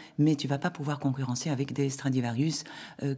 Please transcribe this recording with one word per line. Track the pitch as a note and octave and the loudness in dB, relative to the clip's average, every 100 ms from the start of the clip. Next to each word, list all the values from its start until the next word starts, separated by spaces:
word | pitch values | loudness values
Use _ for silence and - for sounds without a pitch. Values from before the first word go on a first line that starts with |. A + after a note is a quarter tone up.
| - - | -10 4
mais | D3+ D3 | 4 4
tu | C3+ | 2
vas | C#3 | 0
pas | F3+ | 0
pouvoir | F3 D3 C#3 | -2 -4 -2
concurrencer | C#3 C3 B2+ B2 E3 | 0 0 -2 -2 0
avec | C3 C#3 | -2 -2
des | B2 C#3 | 0 0
Stradivarius, | C3 C3+ B2+ A#2+ A2+ D#3 D#3 - - - - | 0 0 2 2 2 2 0 -4 -12 -14 -6
euh, | C#3 | -4